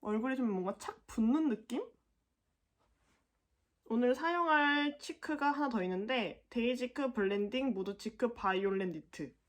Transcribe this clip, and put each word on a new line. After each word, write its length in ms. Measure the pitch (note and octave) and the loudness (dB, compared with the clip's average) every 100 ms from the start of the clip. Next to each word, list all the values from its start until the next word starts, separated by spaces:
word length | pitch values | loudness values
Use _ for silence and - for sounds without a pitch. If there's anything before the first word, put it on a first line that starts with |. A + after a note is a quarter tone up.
얼굴에 340 | G#3+ G#3+ B3 C4 | -2 -2 -2 0
좀 160 | A#3+ | 0
뭔가 260 | F#3+ F#3 G#3+ | 0 -2 -6
착 300 | - - _ | -10 -14 _
붙는 420 | - A3+ C#4+ D#4 | 0 4 4 4
느낌? 340 | A3 - B3+ B4 _ _ _ _ _ _ _ _ _ _ _ _ _ _ _ _ _ _ _ - | 0 -4 -6 -6 _ _ _ _ _ _ _ _ _ _ _ _ _ _ _ _ _ _ _ -2
오늘 280 | A3+ B3 | 2 4
사용할 840 | B3+ D#4+ F4 E4+ D4+ D4 D4 D4 D4 | 2 2 0 4 4 4 4 0 -4
치크가 500 | - D#4+ - D4+ C#4+ | -12 -12 -6 0 0
하나 160 | C#4+ C#4+ | 2 0
더 120 | A#3 | 0
있는데 600 | F3+ F#3 G#3+ B3+ G3 - _ | -2 -2 -2 -2 -2 -6 _
데이지크 640 | A#3+ A#3 B3 B3 C4+ C#4 | -2 0 0 -2 -2 -4
블렌딩 600 | B3 G3 G3+ G3+ B3+ C4+ | 0 0 0 0 0 -2
무드 240 | F#3+ F#3+ G3 | -2 -4 -6
치크 360 | A3 - A#3+ A#3+ | -8 -2 -2 0
바이올렛 540 | G3 F#3+ G3 G3 F#3+ | 0 0 0 0 -2
니트. 440 | D#3 - - C#3+ _ | -6 -10 -12 -12 _